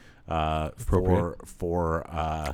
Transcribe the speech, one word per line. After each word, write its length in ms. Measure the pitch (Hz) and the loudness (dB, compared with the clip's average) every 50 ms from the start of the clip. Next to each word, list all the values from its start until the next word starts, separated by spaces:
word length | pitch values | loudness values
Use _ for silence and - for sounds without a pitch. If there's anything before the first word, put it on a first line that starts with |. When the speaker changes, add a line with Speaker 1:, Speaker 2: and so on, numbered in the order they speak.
| - - - - - - | -20 -20 -20 -18 -8 -4
Speaker 1:
Uh, 440 | 80 80 78 78 78 78 78 - - - | -2 0 0 0 0 0 -2 -4 -6 -8
Speaker 2:
Appropriate. 360 | - - - 92 92 92 90 87 | -2 2 2 4 4 6 4 4
Speaker 1:
for, 280 | 85 85 - - - | 4 0 -4 -8 -14
for, 640 | - - - 92 85 85 87 85 80 80 82 - - | -18 -10 -6 -2 0 0 2 2 2 0 0 -2 -4
uh, 400 | 87 78 78 80 78 80 76 71 | -4 -2 -2 -2 -2 -2 -4 -2